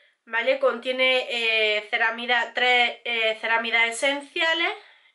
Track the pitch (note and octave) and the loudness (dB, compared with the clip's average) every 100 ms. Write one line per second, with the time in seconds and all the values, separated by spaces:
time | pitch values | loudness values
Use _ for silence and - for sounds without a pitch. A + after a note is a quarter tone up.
0 | _ _ - A3+ A#3+ C#4 C4 A#3+ B3+ B3+ | _ _ -6 -2 0 2 2 0 -4 0
1 | C4 B3+ - A#3+ A3+ A3 G#3+ G#3+ G#3+ A#3 | 2 2 0 -2 0 2 2 0 -2 0
2 | A3+ A3+ A#3+ A#3+ A#3 B3 B3 B3 A#3+ - | 0 -2 -2 0 0 0 2 4 2 -2
3 | A#3+ A#3 A3 A3 A3 A3+ A3+ A#3 A#3 A3+ | -6 -2 -2 -2 0 0 0 0 0 0
4 | C#4 C#4+ C#4 F4 E4 E4 F4 G#4 - - | -2 -2 -6 -2 0 0 -2 -4 -16 -20
5 | _ | _